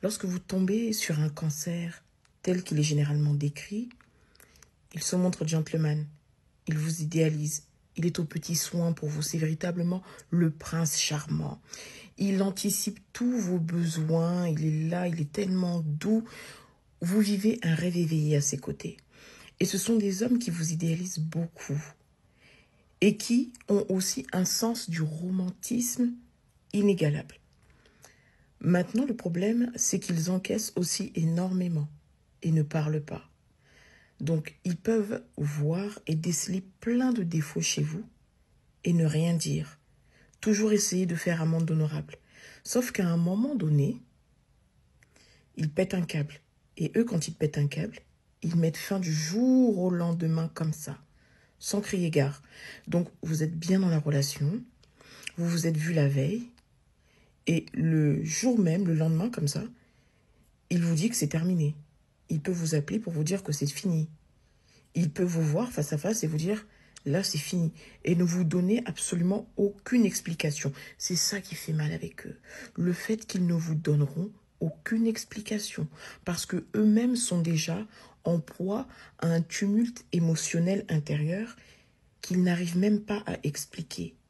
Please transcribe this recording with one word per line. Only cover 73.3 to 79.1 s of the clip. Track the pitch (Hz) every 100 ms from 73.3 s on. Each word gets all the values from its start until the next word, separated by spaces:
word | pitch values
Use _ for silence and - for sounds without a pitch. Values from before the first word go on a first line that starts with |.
| 190 175
ne |
vous | 170 165 156
donneront | 160 147 143 - 190 - _ _
aucune | 165 - - 220 226
explication. | 226 - 214 208 214 208 - 156 - - -
Parce | - 175 -
que | 180 -
eux-mêmes | 214 214 214 247
sont | 240 - 175
déjà | 165 160 156 170 214 - - _
en | - 170
proie | - - 180 214 269 - -